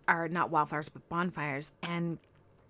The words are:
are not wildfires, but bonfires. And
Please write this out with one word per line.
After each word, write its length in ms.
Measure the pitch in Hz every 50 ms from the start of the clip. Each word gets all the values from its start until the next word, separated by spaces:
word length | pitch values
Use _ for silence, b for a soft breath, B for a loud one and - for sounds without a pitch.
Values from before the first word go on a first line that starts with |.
| - -
are 180 | 180 170 165
not 240 | 160 170 175 143 -
wildfires, 380 | 165 156 151 - 160 147 156 -
but 160 | - - - -
bonfires. 640 | 170 170 180 185 - 160 147 151 135 139 151 - - -
And 360 | - 170 170 170 170 170 165 - - - - - - - - - - -